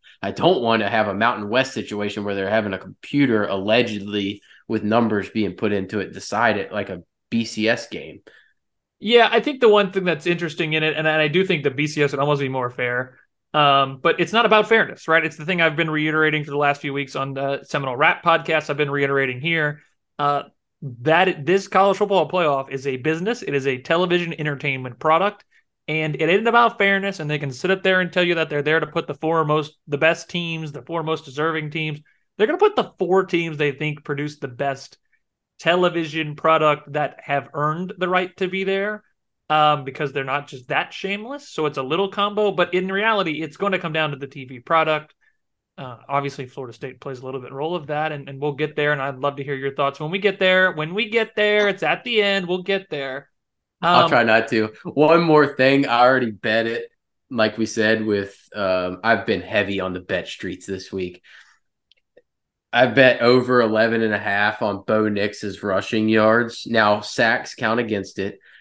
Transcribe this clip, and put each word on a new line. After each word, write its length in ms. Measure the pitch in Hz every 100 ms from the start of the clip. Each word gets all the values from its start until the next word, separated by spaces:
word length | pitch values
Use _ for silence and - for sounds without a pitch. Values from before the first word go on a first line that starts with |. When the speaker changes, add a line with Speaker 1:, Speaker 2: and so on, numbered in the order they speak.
| _ _
Speaker 1:
I 100 | 101
don't 300 | - 160 180
wanna 280 | 117 113 101
have 200 | 110 104
a 40 |
Mountain 360 | 95 117 107 104
West 240 | 120 131
situation 500 | 117 101 104 104 104
where 120 | 101 98
they're 140 | 98
having 240 | 110 104
a 40 | 95
computer 640 | - - - 143 135 110 104
allegedly 920 | 98 98 117 113 104 101 104 101 101 _ _ -
with 140 | 113
numbers 460 | 104 113 113 104 95
being 260 | 113 98 90
put 180 | 107
into 260 | 101 95 107
it 140 | 87
decide 420 | 95 - 104 117 104
it 160 | -
like 180 | 104 101
a 140 | 87 - _ _
B 140 | 117
C 240 | 110 - 107
S 200 | 120 -
game. 340 | 82 78 - _ - _ _ _ _ _ _
Speaker 2:
Yeah, 260 | 202 233 220
I 120 | 226
think 180 | 262 262
the 80 | 233
one 240 | 208 202
thing 140 | 190 180
that's 200 | 151 170
interesting 480 | 170 165 156 160
in 100 | 156
it, 120 | 156 151
and 100 | 156
I 220 | 156 156
do 180 | 165 190
think 180 | 165
the 80 | 139
B 140 | 127 147
C 160 | 147
S 100 | 143
would 100 | 139
almost 180 | 143 143
be 80 | 135
more 220 | 131 123
fair, 480 | 123 123 123 127 _ _ _ _
um, 460 | 151 147 139 135 131
but 200 | 170 165
it's 100 | 160
not 140 | 220 226
about 240 | 214 214
fairness, 400 | 226 175 - -
right? 160 | 160 160
It's 100 | 156
the 100 | 156
thing 140 | 180
I've 140 | 165 151
been 140 | 165
reiterating 560 | 156 156 156 156 151 147
for 60 |
the 60 | 143
last 220 | 147 143
few 140 | 147
weeks 240 | 139 135 147
on 160 | 135
the 300 | 135 139 139 -
Seminole 320 | 147 139 127
Rap 260 | 160 175
podcast. 460 | 175 165 151 160 151
I've 80 | 143
been 120 | 147
reiterating 520 | 143 139 139 135 123
here, 400 | 160 165 147 147 _ _ _ -
uh, 240 | 143 143 - _ _ _ 139 117
that 440 | 127 165 185 165 139
this 220 | 190 196
college 300 | 190 196 190
football 320 | 208 190 151
playoff 420 | 185 160 139 135
is 160 | 135 135
a 80 | 131
business. 460 | 139 160 190 -
It 120 | 185
is 140 | 139 135
a 100 | 127
television 560 | 127 170 180 175 170 160
entertainment 580 | 151 139 143 131 127 120
product, 460 | 156 165 196 208 _ _ _ _ -
and 260 | 156 156 151
it 140 | 160
isn't 180 | 196 226
about 300 | 233 233 -
fairness. 420 | 196 196 196 196
And 100 | 147
they 100 | 151
can 120 | 143
sit 200 | 123 180
up 120 | 185
there 160 | 190 185
and 100 | 180
tell 140 | 180
you 120 | 175 170
that 140 | 156
they're 120 | 147
there 180 | 143 160
to 80 | 151
put 180 | 165 147
the 100 | 143
four 280 | 160 165
most, 340 | 151 151 147 _ -
the 80 | 143
best 320 | 160 170 -
teams, 420 | 180 170 160 156
the 100 | 143
four 220 | 120 165
most 220 | 156 156 143
deserving 460 | 131 160 160 151
teams. 280 | 160 156 151 - _ _ -
They're 100 | 220
gonna 100 | 311
put 200 | 415 415
the 160 | 196 -
four 280 | 175 190 185
teams 320 | 170 165 147
they 160 | 147
think 320 | 131 151 147 -
produce 340 | 143 147 151
the 80 | 139
best 500 | 120 139 131 - _ _ _ _ _ _ -
television 760 | 165 180 175 165 156 160 151 151
product 580 | 160 160 151 147 -
that 260 | 147 143 -
have 260 | - 143 127 -
earned 360 | 151 160 185 185
the 100 | 180
right 300 | 185 185 -
to 100 | 185
be 160 | 190
there, 400 | 190 196 202 214 _ _ _ _ -
um, 340 | 151 151 147 135
because 280 | 131 147
they're 100 | 143
not 240 | 135 143 143
just 200 | 131 123
that 260 | 143 180
shameless. 560 | - 190 202 226 277 -
So 160 | - 151
it's 140 | 147
a 40 |
little 260 | 131 165 196
combo, 420 | 202 208 208 208
but 240 | 170 175 180
in 160 | 185
reality, 500 | 190 220 214 170 147
it's 160 | 156 -
gonna 220 | 202 185
come 120 | 175
down 200 | 156 156
to 60 | 139
the 100 | 139
T 180 | 147 127
V 140 | 127
product. 560 | - 165 156 156 151 _ _ _ _ _ _ -
Uh, 220 | 131 113 -
obviously, 380 | 139 143 143 123
Florida 280 | - 127
State 280 | 113 135 127
plays 180 | 143 127
a 40 | 131
little 160 | 131
bit 100 | 123
role 240 | 135 156 175
of 120 | 147
that, 240 | 147 156
and, 180 | 147 139
and 100 | 135
we'll 120 | 147
get 220 | 135 151 151
there, 160 | 147
and 100 | 147
I'd 160 | 135 131
love 200 | 143 135
to 60 |
hear 120 | 139 135
your 180 | 135
thoughts 260 | 135 139 135
when 120 | 156
we 80 | 196
get 180 | 196 190
there. 360 | 185 185 185
When 200 | 156 156
we 160 | 190 226
get 260 | 226 220 -
there, 320 | 208 208 208
it's 140 | 196
at 220 | 151 175
the 180 | 247 226
end. 260 | 202 196 175
We'll 140 | 185
get 280 | 185 196 190
there. 400 | 147 135 135 - _ _ _ _ _
Speaker 1:
I'll 220 | 165 175
Speaker 2:
Um, 60 | 165
Speaker 1:
try 140 | 139
not 240 | 113 113 113
to. 240 | 113 107 -
One 380 | - 135 151 170
more 340 | 170 151 143 143
thing. 320 | 131 139 131
I 140 | 120
already 280 | 123 131 117
bet 360 | 101 117 113 113
it, 240 | 113 - _ _ _ -
like 260 | 120 110 113
we 80 | 110
said, 400 | - 107 110 107
with, 300 | 101 98 - - 104
um, 440 | 98 92 90 92
I've 220 | 113 110 -
been 160 | 95
heavy 380 | - 107 98 98
on 140 | 92
the 60 | 90
bet 280 | 90 92 85
streets 400 | - 98 87 -
this 240 | 95 -
week. 320 | 95 92 - _ - - _ _ _ _ _ _ _ _ _ _ _ _
I 140 | 117 127
bet 340 | 113 131 -
over 400 | 120 127 123 123
eleven 400 | 113 110 113 113
and 120 | 110
a 60 | 104
half 420 | 104 101 104 -
on 220 | 110 95 -
Bo 220 | 110 107
Nix's 560 | 104 104 - 104 92
rushing 460 | 101 95 - 110 107
yards. 580 | 110 110 117 120 - -
Now, 320 | 113 104 104
sacks 560 | - - 117 123 - -
count 240 | 117 117
against 400 | 113 104 95 -
it. 200 | 98 - _ -